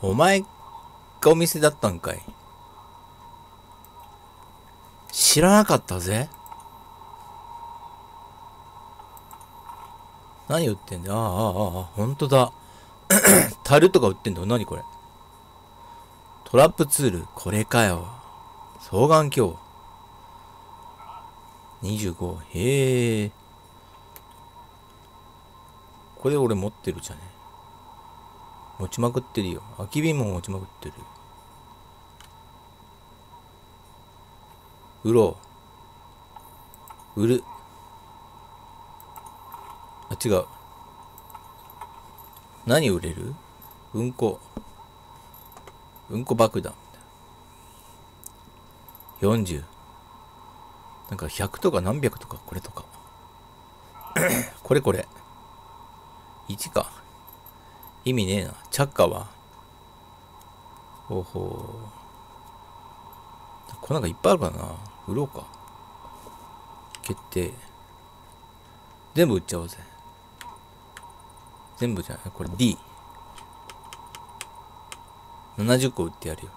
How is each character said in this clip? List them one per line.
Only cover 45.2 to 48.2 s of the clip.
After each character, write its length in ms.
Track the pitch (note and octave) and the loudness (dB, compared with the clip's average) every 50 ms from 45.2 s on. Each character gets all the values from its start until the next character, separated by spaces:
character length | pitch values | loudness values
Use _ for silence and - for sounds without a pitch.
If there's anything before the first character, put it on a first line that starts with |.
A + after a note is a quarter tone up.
| - - - - - - - - - - - - - - - - - - | -20 -20 -20 -20 -20 -20 -20 -20 -20 -20 -20 -20 -20 -20 -20 -20 -14 -8
う 80 | G2+ G#2+ | -6 -6
ん 60 | B2+ | -2
こ 100 | - B2+ | -2 4
爆 260 | A#2 A2+ A2 - - | 4 4 4 4 -2
弾。 140 | - - - - - - - - - - - - - - - - - - - - - - - - - - - - - - - - | -6 -6 -12 -14 -20 -20 -20 -20 -20 -20 -20 -20 -20 -20 -20 -20 -20 -20 -20 -20 -20 -20 -20 -20 -20 -20 -20 -20 -20 -20 -20 -18